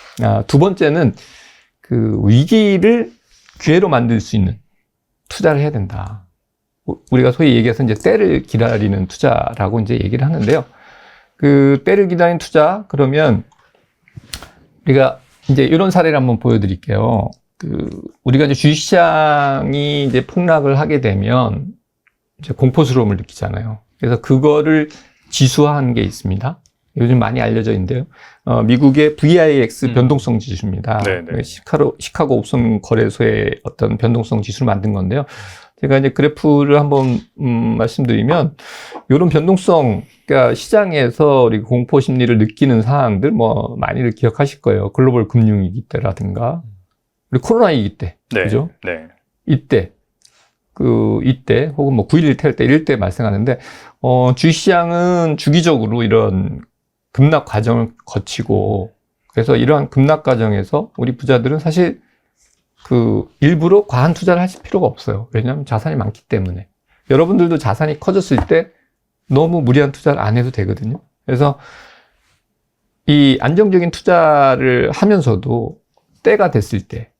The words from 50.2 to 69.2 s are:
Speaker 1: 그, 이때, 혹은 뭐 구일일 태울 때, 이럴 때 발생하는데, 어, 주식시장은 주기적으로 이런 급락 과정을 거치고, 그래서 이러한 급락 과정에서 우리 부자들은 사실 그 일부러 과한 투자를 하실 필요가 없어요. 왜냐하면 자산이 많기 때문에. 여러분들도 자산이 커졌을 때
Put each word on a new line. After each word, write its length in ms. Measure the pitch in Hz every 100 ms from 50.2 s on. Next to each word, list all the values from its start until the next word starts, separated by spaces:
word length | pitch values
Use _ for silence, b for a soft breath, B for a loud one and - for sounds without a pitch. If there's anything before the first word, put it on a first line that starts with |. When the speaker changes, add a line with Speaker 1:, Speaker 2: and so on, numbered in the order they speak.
| _ b b b _
Speaker 1:
그, 460 | - 127 113 107 110 131
이때, 480 | 131 - 113 151 143
혹은 180 | 139
뭐 140 | 123 -
구일일 300 | 160 156 127
태울 180 | 151 -
때, 80 |
이럴 220 | 120 151 156
때 120 | 123
발생하는데, 640 | 95 - 110 98 123 123 B B B B
어, 320 | 127 127 127
주식시장은 1040 | 127 160 160 - 175 170 170 180 180 165 151
주기적으로 680 | - 160 165 135 107 117
이런 580 | 113 113 107 95 95 - - _ _ _ _
급락 340 | - 143 156 -
과정을 460 | 107 113 120 113 - -
거치고, 880 | 101 - - - 101 101 104 92 _ _ _ _
그래서 220 | - 117 120
이러한 320 | 120 147 143
급락 340 | 135 139 156
과정에서 680 | 147 123 107 101 98 147 220 -
우리 200 | 123 127
부자들은 420 | 131 127 127 156
사실 420 | 160 165 175 - _ _ _ _ _ _ _ _ -
그 420 | 123 113 104 101 -
일부러 460 | 147 170 170 202 202
과한 260 | 123 151
투자를 260 | 170 180 175
하실 200 | 185 -
필요가 240 | - 196 160
없어요. 420 | - - 101 117
왜냐하면 320 | 113 120 147 139
자산이 300 | 113 143 147
많기 260 | 104 - -
때문에. 400 | 117 92 90 95 _ _ _ -
여러분들도 480 | 135 165 214 170 160
자산이 420 | 113 98 156 147
커졌을 380 | - 190 185 123 -
때 220 | 165 170 _ _ _ _ _